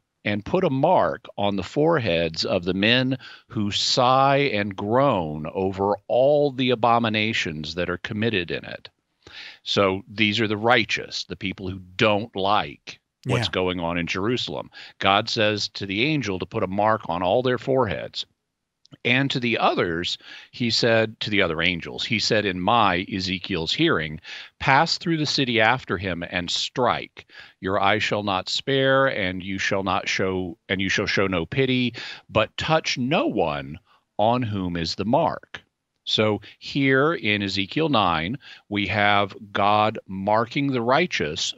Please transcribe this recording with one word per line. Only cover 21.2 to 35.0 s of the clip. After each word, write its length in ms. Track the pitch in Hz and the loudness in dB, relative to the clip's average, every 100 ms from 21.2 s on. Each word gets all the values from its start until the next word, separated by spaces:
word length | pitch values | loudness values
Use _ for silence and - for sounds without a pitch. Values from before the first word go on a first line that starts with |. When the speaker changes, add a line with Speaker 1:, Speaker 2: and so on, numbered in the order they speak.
| 107 | -2
Speaker 1:
the 120 | 101 | 2
other 200 | 90 80 | 2 2
angels, 440 | 87 85 - 62 - | 0 -2 -6 -8 -4
he 120 | 107 | -2
said 280 | - 110 101 | 2 2 0
in 140 | 90 | 0
my, 440 | 92 117 101 90 95 | 2 4 4 2 -2
Ezekiel's 600 | 95 92 92 - 87 80 | -4 -4 -4 -4 -4 -2
hearing, 460 | - 160 95 78 78 - - - - | 0 2 0 -2 -8 -14 -16 -18 -4
"Pass 400 | 143 135 165 - | 2 4 2 -2
through 200 | 175 160 | -2 -2
the 80 | 147 | 0
city 320 | - 123 110 | 0 0 4
after 380 | 110 127 - 95 | 4 2 -2 -4
him 260 | 98 85 | -4 -6
and 260 | 85 92 87 | -6 -4 -4
strike. 800 | - - 135 117 76 55 - - - - _ | -4 -4 0 0 0 -6 -16 -20 -20 -20 _
Your 200 | 92 98 | -4 0
eye 200 | 98 107 | 2 2
shall 240 | - 104 | 0 -2
not 240 | 104 92 - | -2 -4 -2
spare, 560 | - - 135 135 135 135 | -4 -2 0 2 4 2
and 380 | 107 90 92 | 0 -4 -4
you 160 | 95 95 | -6 -4
shall 240 | - 101 | -2 -2
not 240 | 95 95 - | 0 -2 -2
show, 500 | - 95 92 90 - - | -2 -2 -2 -4 -8 -4
and 120 | 95 | -2
you 60 | 95 | 0
shall 160 | - 92 | 0 0
show 220 | - 95 | 0 2
no 180 | 90 82 | 0 -2
pity, 480 | 135 135 127 123 117 - - - | 0 0 0 -2 -4 -12 -16 -2
but 260 | 110 110 - | 0 0 -2
touch 400 | - 160 - 135 | 0 0 0 -2
no 300 | 123 185 320 | 0 0 0
one 500 | 104 80 71 69 76 _ _ _ - | 0 -2 -2 -8 -14 _ _ _ 0
on 240 | 107 123 | 2 2
whom 340 | 110 98 90 87 | 0 -2 -2 -2
is 180 | 85 | -4
the 100 | - | -4